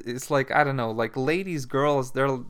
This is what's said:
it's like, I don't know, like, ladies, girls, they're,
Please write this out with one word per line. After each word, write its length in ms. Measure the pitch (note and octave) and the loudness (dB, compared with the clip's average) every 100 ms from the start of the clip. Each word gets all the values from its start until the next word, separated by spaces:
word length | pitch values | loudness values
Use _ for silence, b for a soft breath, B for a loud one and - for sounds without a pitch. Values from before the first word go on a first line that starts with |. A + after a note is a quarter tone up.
it's 260 | A#2 B2 - | -8 -6 0
like, 200 | C#3+ C3 | 0 2
I 140 | D3 | 2
don't 120 | C#3+ C3+ | 2 0
know, 140 | A2+ | -2
like, 260 | A2 A#2 C3+ | 0 -2 0
ladies, 480 | C3 E3+ F#3+ D#3+ | 0 0 -2 -4
girls, 480 | A#2+ C3+ D3 C#3+ B2+ | -2 0 2 2 0
they're, 260 | C3 C#3 C3 | 0 0 0